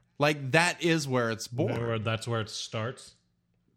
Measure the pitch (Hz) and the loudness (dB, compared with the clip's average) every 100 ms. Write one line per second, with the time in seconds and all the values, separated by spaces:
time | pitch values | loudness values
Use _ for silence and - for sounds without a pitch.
0 | _ - 147 151 135 156 175 160 165 165 | _ 0 2 2 2 4 4 2 2 2
1 | 139 127 117 107 - 120 160 117 117 113 | 2 0 0 -2 -4 -2 -2 0 -2 -2
2 | 107 110 - 117 107 - - 117 113 135 | -2 -2 -2 -4 -4 -8 -8 -4 -6 -6
3 | - - _ _ _ _ _ | -16 -20 _ _ _ _ _